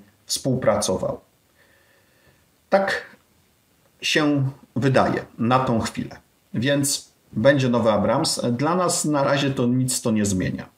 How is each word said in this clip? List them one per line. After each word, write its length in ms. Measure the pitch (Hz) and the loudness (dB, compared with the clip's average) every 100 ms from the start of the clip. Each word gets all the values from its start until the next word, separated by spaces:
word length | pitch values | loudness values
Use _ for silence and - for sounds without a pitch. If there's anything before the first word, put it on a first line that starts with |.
| - _ - | -8 _ -8
współpracował. 960 | - - - 110 101 - 92 - - _ _ _ _ _ _ _ _ _ _ _ _ _ _ - | -6 -2 0 0 0 0 -2 -4 -8 _ _ _ _ _ _ _ _ _ _ _ _ _ _ -2
Tak 460 | 196 196 - - - _ _ _ _ _ _ _ _ | 0 0 -4 -8 -20 _ _ _ _ _ _ _ _
się 500 | - 160 151 143 135 - - - | -2 2 2 2 -2 -6 -10 -2
wydaje 480 | 135 120 - - - - | 2 4 2 0 -6 -4
na 200 | 113 131 | 2 2
tą 220 | 131 113 | 2 -2
chwilę. 360 | 98 - - - _ _ _ | -2 -6 -10 -12 _ _ _
Więc 560 | 151 135 143 139 - - _ _ | -4 0 0 0 -4 -8 _ _
będzie 360 | - 131 143 131 | 0 4 4 2
nowy 220 | 120 110 | 2 2
Abrams. 500 | 101 104 131 160 - 123 | 2 2 0 -2 -2 -2
Dla 220 | 120 151 | -2 0
nas 300 | 180 175 170 | 0 0 -2
na 200 | 156 147 | 0 0
razie 260 | 143 143 139 | 0 0 0
to 160 | 131 120 | 0 0
nic 360 | 127 127 - | 0 0 -2
to 80 | 120 | -2
nie 140 | 107 | 0
zmienia. 440 | 101 92 87 65 - | 0 -2 -2 -6 -12